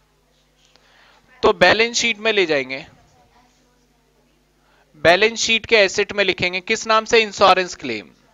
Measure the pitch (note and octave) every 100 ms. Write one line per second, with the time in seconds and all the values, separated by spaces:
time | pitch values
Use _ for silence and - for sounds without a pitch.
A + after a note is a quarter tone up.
0 | _ _ _ _ _ _ _ _ _ _
1 | _ _ _ - G#3+ F3+ F3+ G3+ A#3 A#3
2 | A#3 G#3 A3 G#3 E3+ D3 C3 C3+ - _
3 | _ _ _ _ _ _ _ _ _ _
4 | _ _ _ _ _ _ _ _ _ D#3
5 | D#3 F3+ A3 A3+ - A3+ - A3+ F#3+ -
6 | G3 G3+ F#3+ F3 F3+ F#3 F3+ A3 A3+ A3
7 | A3 A#3 G#3+ - G3 F#3 F3+ - C3+ G#2+
8 | D2 _ _